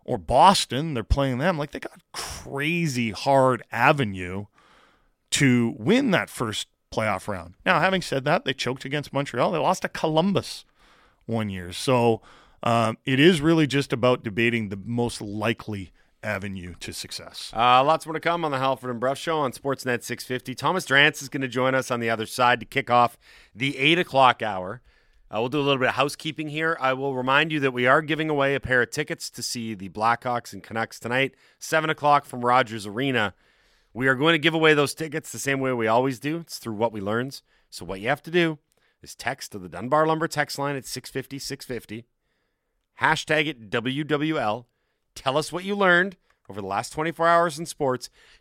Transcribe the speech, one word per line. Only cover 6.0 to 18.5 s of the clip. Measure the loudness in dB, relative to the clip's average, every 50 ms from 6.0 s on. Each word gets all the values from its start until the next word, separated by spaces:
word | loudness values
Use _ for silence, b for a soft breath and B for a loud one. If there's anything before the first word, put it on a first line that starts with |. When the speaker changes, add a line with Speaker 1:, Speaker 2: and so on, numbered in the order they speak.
| 4 2
Speaker 1:
that | 2 0 0 -2
first | -6 -6 -4 -4 -4 -6 -10 _ _ _ _ -8
playoff | -4 -2 0 0 -2 -2 -4
round. | -6 -8 -8 -8 -14 -14 _ 0
Now, | 2 2 4
having | 4 2 0 0
said | -2 -2 -4 -2 0
that, | 0 0 0 0
they | -4
choked | -4 -4 -4 -6 -6 -6 -8
against | -8 -6 -6 -6 -4 -4
Montreal. | -4 -4 -4 -2 0 0 0
They | 0 0
lost | 0 0 0 0
to | -4 -8
Columbus | -6 -4 -2 0 2 2 2 2 2 0 -2 -4 -12 -14 -16 b b b b b b b b b b b b
one | -4 -2 -2 -2 -2
year. | -4 -6 -8 -8
So, | -8 -4 0 2 4 4 6 4 2 2 b b b b b b b b
uh, | b 2 2 2 2 0 -2 -4 -2
it | 0 4 6
is | 6 6 6 6
really | 4 4 4 4 4
just | 2 2 0 0 0 -2
about | 2 4 2 2 2
debating | -2 -4 0 2 2 2 2 0 -2 -4
the | -8 -10 -8
most | -6 -2 -2 -2 -2 -4 -8
likely | -10 -8 -6 -4 -2 -2 -2 -4 -6 -10 -10 -10 -10 -12 _ _ _ _ _ -12
avenue | -8 -6 -6 -6 -6 -8 -10 -10 -12 -12 -14 -12
to | -12 -12
success. | -12 -12 -12 -12 -14 -14 -16 -16 -16 -16 -14 -8 -2
Speaker 2:
Uh, | 2 4 6 6 6
lots | 6 4 2 0 -2
more | -6
to | -8 -4
come | -2 -2 -2 0 -2
on | -2